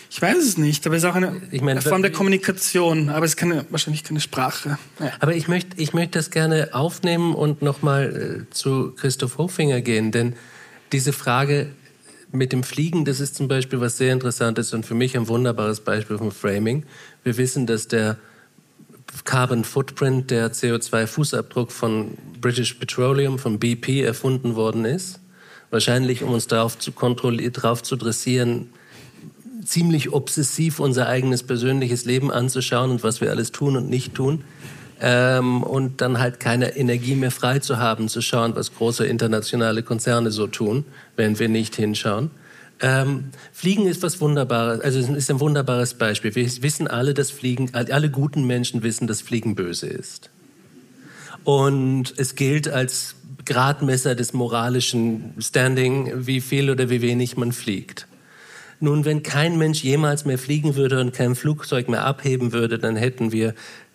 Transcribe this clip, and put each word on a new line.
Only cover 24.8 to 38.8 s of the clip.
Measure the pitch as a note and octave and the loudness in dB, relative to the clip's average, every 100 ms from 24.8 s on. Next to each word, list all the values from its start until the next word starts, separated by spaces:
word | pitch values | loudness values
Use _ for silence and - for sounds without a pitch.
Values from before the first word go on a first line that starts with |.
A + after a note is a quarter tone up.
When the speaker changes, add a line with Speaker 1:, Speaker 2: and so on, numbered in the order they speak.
Speaker 2:
ist. | A2+ F3 - - - - - - - | 0 -2 -6 -14 -20 -20 -20 -20 -6
Wahrscheinlich, | A2+ A2+ B2 B2+ B2 | -2 2 2 2 0
um | C3 | 0
uns | A#2 - | 0 0
darauf | A2+ A2+ - | 2 0 -2
zu | - | -8
kontrolli-, | - B2 B2 B2+ A#2 A#2 | -2 0 2 0 0 -2
darauf | B2 A#2 B2 | -2 0 0
zu | - | -2
dressieren, | B2+ A2+ A2 C3 B2+ A#2+ A#2+ - - - - - - - - A#3+ A#3+ | -4 -2 -2 0 2 2 0 -6 -16 -20 -20 -20 -20 -20 -20 -18 -12
ziemlich | E3+ E3+ E3+ D#3 - | -2 2 4 2 2
obsessiv | C#3+ A#2+ - C#3+ - D#3+ D3 | -2 -2 -2 -2 0 0 2
unser | C#3+ B2 A#2+ | 2 2 2
eigenes | B2+ C3 B2 | 2 2 0
persönliches | - B2 B2+ C3+ B2+ A#2+ | 0 0 2 2 0 0
Leben | A#2+ B2+ C#3 | 0 0 2
anzuschauen | A#2+ B2+ C3 B2 B2 C3 | 0 0 0 0 2 2
und | A#2+ | 2
was | A2 A2 | 0 0
wir | G#2+ | 0
alles | G#2+ A2+ | 0 -2
tun | - C#3+ C3+ | -2 0 2
und | C#3 | 0
nicht | B2+ - - | -2 -2 -2
tun. | C3+ D#3+ - - - - - - | 0 0 -4 -18 -18 -18 -20 -4
Ähm, | - B2 B2+ B2+ B2+ B2 | 2 4 4 4 2 2
und | A#2+ C3+ C3 C3 | 0 0 -2 0
dann | B2+ A#2+ | 0 2
halt | B2+ B2+ | 0 0
keine | A#2+ A#2+ B2 - | 0 2 0 2
Energie | B2 A#2+ A#2+ C3+ | 0 2 0 0
mehr | B2+ | 0
frei | - B2 B2 | 0 0 0
zu | - A#2 | 0 0
haben, | A#2 A2 A2 | 0 0 -2
zu | B2+ | -2
schauen, | - B2 A#2 | 0 2 2
was | A2 - | 0 -6
große | - | -2